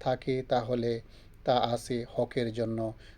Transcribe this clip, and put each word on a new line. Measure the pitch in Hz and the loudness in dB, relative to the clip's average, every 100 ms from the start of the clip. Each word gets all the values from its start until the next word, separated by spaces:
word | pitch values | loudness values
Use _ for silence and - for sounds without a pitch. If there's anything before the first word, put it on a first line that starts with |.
থাকে, | - 127 - 131 127 | -2 -2 0 -2 0
তাহলে | 123 117 123 117 117 - - - - | 0 2 0 0 -2 -6 -20 -20 -4
তা | - 123 | 2 4
আছে | 117 117 - 123 120 | 4 0 -2 -4 -2
হকের | - 120 131 117 | -2 0 0 0
জন্য, | 113 113 113 110 - - | 0 -2 -2 -4 -6 -16